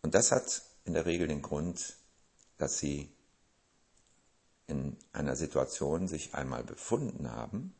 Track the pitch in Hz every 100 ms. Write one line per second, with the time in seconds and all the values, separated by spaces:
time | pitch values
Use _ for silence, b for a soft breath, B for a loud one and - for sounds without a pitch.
0 | 80 87 117 127 - - - - - 80
1 | 82 85 80 76 69 73 82 - - -
2 | - _ _ _ - _ 73 - 73 71
3 | 73 - _ _ _ _ _ _ _ _
4 | _ _ _ _ _ _ _ 71 69 69
5 | - - 73 65 78 67 67 - 69 80
6 | 92 80 - - 67 62 62 - - 117
7 | 135 - 64 57 58 98 175 -